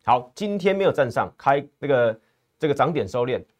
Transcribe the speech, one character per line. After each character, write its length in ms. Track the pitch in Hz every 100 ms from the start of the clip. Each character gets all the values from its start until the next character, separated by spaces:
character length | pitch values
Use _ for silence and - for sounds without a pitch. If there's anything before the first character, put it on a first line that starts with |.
好， 280 | - 123 -
今 240 | - 208 202
天 180 | 190 196
没 80 |
有 80 | 185
站 180 | 143 127
上， 220 | - 95 _
开 260 | 139 143 - -
那 100 | 139
个， 320 | 127 117 110 _ _ _ -
这 100 | 156
个 60 |
涨 180 | 139 135
点 160 | 151 98
收 200 | 127 123
敛， 160 | 107 -